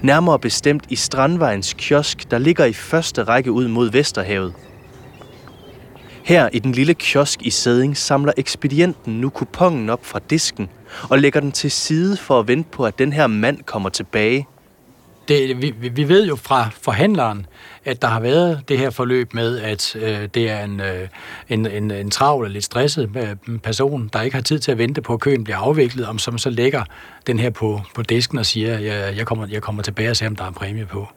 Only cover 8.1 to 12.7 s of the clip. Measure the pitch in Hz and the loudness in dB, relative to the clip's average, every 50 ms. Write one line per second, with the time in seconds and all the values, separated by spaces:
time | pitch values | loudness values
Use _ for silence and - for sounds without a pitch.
8.1 | 147 139 143 147 - - 139 - - - - 139 139 151 175 180 160 - - 120 | 0 2 2 2 0 0 -2 -4 -6 -2 -2 0 2 4 2 2 2 -4 -6 -6
9.1 | 110 113 123 139 - - 127 - - - 175 180 165 127 110 107 117 - - - | -4 -2 -2 -4 -2 -4 -8 -8 0 2 2 4 4 2 -2 -2 -4 -4 -6 -8
10.1 | - 101 - - 151 165 - - - - 104 90 - - - - - - - - | -10 -10 -4 -2 -2 0 0 -2 -4 -6 -8 -10 -10 -20 -20 -18 -16 -16 -2 2
11.1 | 131 135 143 143 - 151 143 143 139 - - 143 - - - - 156 160 175 190 | 4 4 4 4 2 2 0 0 -4 -2 -4 -2 -2 -2 -2 0 0 2 2 0
12.1 | 202 180 - - 139 120 107 110 123 151 165 - | 0 -2 0 2 2 2 4 2 0 0 0 -6